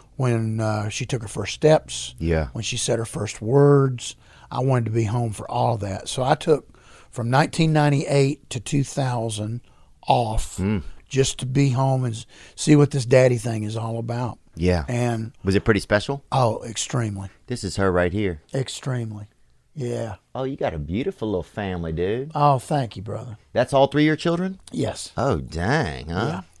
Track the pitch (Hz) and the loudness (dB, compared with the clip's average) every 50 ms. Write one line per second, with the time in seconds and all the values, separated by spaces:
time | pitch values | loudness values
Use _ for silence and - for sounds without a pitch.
0 | - _ _ - 131 127 117 113 113 110 110 113 110 110 107 107 104 107 - - | -20 _ _ -2 0 2 2 2 0 -2 -2 -2 0 0 -2 -2 -4 -4 -6 -6
1 | 127 - - 117 107 104 - - 98 - - - - 151 156 151 - - - - | -6 -4 -4 -4 -6 -6 -8 -6 -6 -6 -2 2 6 6 6 6 4 0 -8 -10
2 | - - - - 80 82 82 80 78 71 - 113 107 - - 123 - - 123 113 | -10 -10 -8 -4 0 2 2 2 0 -2 -4 -6 -6 -4 -4 -4 -2 -2 -2 -2
3 | 113 - - - 104 104 - - 107 107 127 143 143 143 143 139 135 135 127 120 | -2 -4 -6 -6 -6 -6 -6 -6 -2 2 4 6 8 8 8 6 6 4 0 -4
4 | - - - - _ - - - - - - 120 127 135 131 123 117 107 110 117 | -8 -12 -14 -16 _ -20 -20 -20 -18 -10 -6 -4 0 2 2 2 2 0 0 0
5 | 110 101 107 123 120 113 104 - - - - 120 120 120 117 110 104 98 95 - | 0 0 0 -2 -2 -4 -4 -8 -8 -6 -2 0 0 0 0 -2 -4 -6 -6 -6
6 | - - - - 127 131 151 - - 170 156 131 - - - - _ - - - | -8 -6 -6 -2 0 0 0 0 2 2 2 2 0 -4 -20 -20 _ -20 -20 -20
7 | - - - - 117 117 127 135 151 - - - 165 156 156 151 147 147 143 139 | -20 -14 -8 -6 -2 2 4 4 4 4 2 2 2 4 4 4 4 4 4 2
8 | 165 - 147 139 139 135 147 - - - - 117 - - - 143 135 - - - | 2 2 2 4 4 2 0 -4 -8 -10 -10 -10 -6 -2 -2 -2 -2 -2 -2 -4
9 | 135 127 123 120 113 117 107 104 107 107 113 123 - - - - - - - _ | -4 -2 -2 -4 -4 -4 -6 -6 -6 -6 -6 -8 -10 -14 -20 -20 -20 -20 -20 _
10 | - - 139 127 120 110 110 110 - - - - 92 98 107 98 - - - - | -2 0 2 2 2 0 -2 -4 -4 -6 -6 -4 -2 0 0 -2 -4 -6 -10 -14
11 | - _ - 135 135 - - - 131 127 127 139 143 139 123 123 135 135 135 131 | -12 _ 0 0 0 0 -2 -4 -6 -2 0 2 2 2 2 2 0 0 0 0
12 | 127 123 110 110 - - - - - - - - - - 151 147 147 143 - 139 | -2 -2 -4 -8 -10 -16 -20 -20 -20 -20 -12 -2 2 6 6 8 6 6 4 0
13 | 120 117 135 127 127 127 127 117 107 120 113 110 107 104 110 113 110 113 113 117 | 2 4 6 8 8 6 4 2 -2 -4 -6 -4 -6 -6 -6 -6 -6 -6 -6 -6
14 | 117 117 117 120 123 120 - - _ _ - - 82 90 90 85 71 - 120 120 | -6 -6 -4 -4 -4 -6 -8 -10 _ _ -6 0 2 2 2 2 0 -2 -2 -2
15 | 123 120 117 113 110 110 - - - 95 95 98 - - 110 98 - - 104 104 | 0 0 -2 -2 -4 -8 -10 -4 0 2 2 4 4 4 4 2 2 2 2 2
16 | - - 139 139 - - - 135 127 113 110 - - 117 113 - - - - 123 | 2 0 -6 -6 -4 -2 0 2 2 2 0 -2 -8 -10 -8 -8 -6 -4 -4 -2
17 | 113 107 101 98 98 98 - _ _ - 120 120 - 95 - - 98 95 90 90 | -2 -2 -4 -6 -10 -12 -14 _ _ -10 -8 -6 -6 -6 -2 0 2 2 4 4
18 | 87 90 85 104 107 95 85 76 - _ - 135 127 - - - - 143 131 123 | 2 2 0 0 -2 -2 -4 -6 -8 _ -4 -4 -4 -4 -8 -8 -6 -6 -4 -4
19 | 117 110 107 104 101 107 _ _ _ _ _ _ _ _ _ 160 127 120 120 117 | -4 -6 -8 -12 -14 -16 _ _ _ _ _ _ _ _ _ -8 -6 -6 -4 -4
20 | 117 110 95 - _ _ - 120 131 131 139 - - - 85 78 73 73 87 107 | -6 -8 -10 -14 _ _ -8 -6 -6 -6 -4 -4 -4 -2 -2 -4 -4 -4 -4 -2
21 | 143 190 190 - 117 107 101 90 80 - - - 104 95 92 87 85 80 80 76 | -2 -4 -4 -4 -4 -2 -2 -2 -4 -6 -8 -6 -6 -4 -4 -4 -4 -4 -2 -2
22 | 87 95 107 123 135 156 160 151 147 147 139 131 - - 156 147 131 104 - 101 | 0 0 -2 -2 -4 -6 -2 2 4 4 4 2 0 -2 -2 -2 -2 -4 -8 -10
23 | 95 101 101 107 110 117 107 - _ _ - 107 127 - - 135 139 135 - 147 | -10 -10 -10 -10 -10 -12 -14 -16 _ _ 0 0 0 4 4 4 4 4 4 4
24 | 151 156 156 151 - 170 170 170 180 190 190 - - - - - 131 - - - | 4 4 2 2 0 0 0 0 -2 -4 -6 -10 -14 -8 -4 -4 -2 -2 -4 -6
25 | - - - - 117 139 110 76 65 60 - 80 85 104 139 165 139 85 69 64 | -12 -10 -4 -2 0 0 0 0 -2 -4 -6 -4 0 0 0 0 0 -2 -6 -8
26 | 64 76 85 92 113 143 165 185 180 - _ _ | -8 -6 -4 -4 -2 -2 -4 -6 -10 -12 _ _